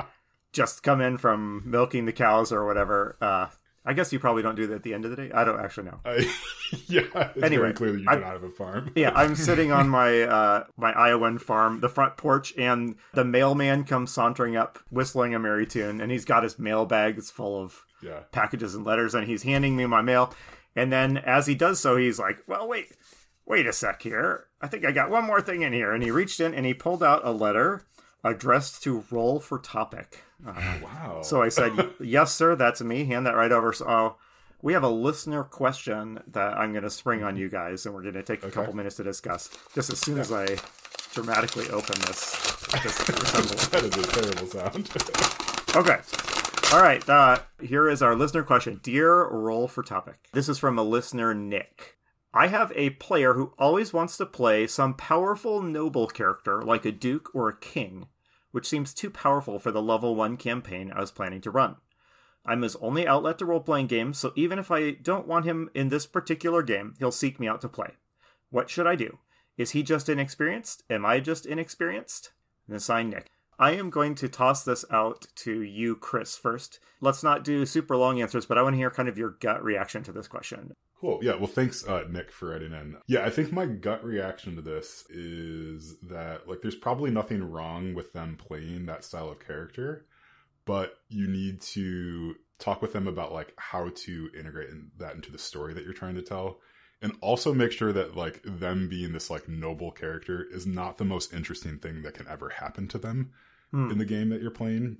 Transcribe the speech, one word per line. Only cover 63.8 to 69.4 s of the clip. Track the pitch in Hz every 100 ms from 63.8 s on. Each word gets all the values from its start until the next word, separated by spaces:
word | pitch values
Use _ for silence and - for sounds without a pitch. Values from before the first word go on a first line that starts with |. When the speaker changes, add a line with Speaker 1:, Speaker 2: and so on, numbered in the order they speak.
| 127
Speaker 2:
games, | 117 120 143
so | 127 -
even | 165 190
if | 190
I | 160 151
don't | 143 - 190 -
want | 170
him | 165 165 165
in | 139 135
this | 147 -
particular | 180 - 156 170 170
game, | 135 98 107 -
he'll | 131
seek | - 139 139
me | 113
out | 110
to | 123
play. | - - - _ _ _ _ _
What | 127 -
should | - 170
I | 175
do? | 110 - _ _